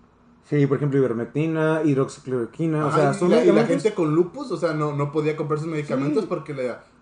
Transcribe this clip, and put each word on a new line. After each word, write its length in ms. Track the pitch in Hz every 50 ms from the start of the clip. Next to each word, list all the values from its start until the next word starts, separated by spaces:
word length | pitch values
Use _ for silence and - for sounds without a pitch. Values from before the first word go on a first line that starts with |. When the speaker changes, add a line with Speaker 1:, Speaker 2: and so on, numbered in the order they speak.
| _ _ _ _ _ _ _ _ _
Speaker 1:
Sí, 220 | - 151 147 139
por 100 | 131 139
ejemplo, 220 | 131 139 147 135 139
ivermectina, 840 | 131 120 117 113 120 117 - 143 156 165 160 160 156 156 156 160 156
hidroxicloroquina, 1040 | 156 143 131 135 139 - - - 131 127 127 117 113 - - 160 165 156 151 151
o 40 | 147
Speaker 2:
Ajá, 100 | - 165
Speaker 1:
sea, 120 | 147 - 135
Speaker 2:
y 20 |
Speaker 1:
son 160 | - 175 180
Speaker 2:
la, 60 | 202
y 100 | 240 247
la 60 | - 202
Speaker 1:
medicamentos 280 | 214 233 196 170 - -
Speaker 2:
gente 100 | 214 208
con 200 | - 165 151 151
lupus, 360 | 165 180 175 - 262 294 254
o 80 | 190 156
sea, 160 | 170 165 156
no, 200 | 151 151 151 143
no 160 | 143 143 143
podía 260 | 143 160 147 151 151
comprar 220 | 156 160 147 156 147
sus 100 | 151 165
medicamentos 560 | 165 151 147 - 139 131 139 147 151 220 190
Speaker 1:
Sí. 40 | 165
Speaker 2:
porque 240 | 185 165 151 - 147
la 320 | 135 127 120 110 - - _ _ _